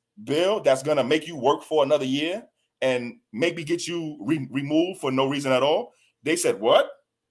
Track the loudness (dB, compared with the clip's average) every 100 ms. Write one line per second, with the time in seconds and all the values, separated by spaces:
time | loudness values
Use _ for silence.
0 | _ -14 -4 0 0 2 2 2 2 0
1 | 2 0 -2 -2 0 0 0 0 2 2
2 | 0 -2 -2 -6 -10 _ _ -4 -2 0
3 | -4 -14 _ -2 -2 -2 -4 -4 -4 -8
4 | -8 -8 -4 -4 -2 -6 0 0 0 -2
5 | -2 0 0 0 0 2 2 0 -2 _
6 | _ _ -2 0 0 2 4 4 4 -6
7 | _ _ _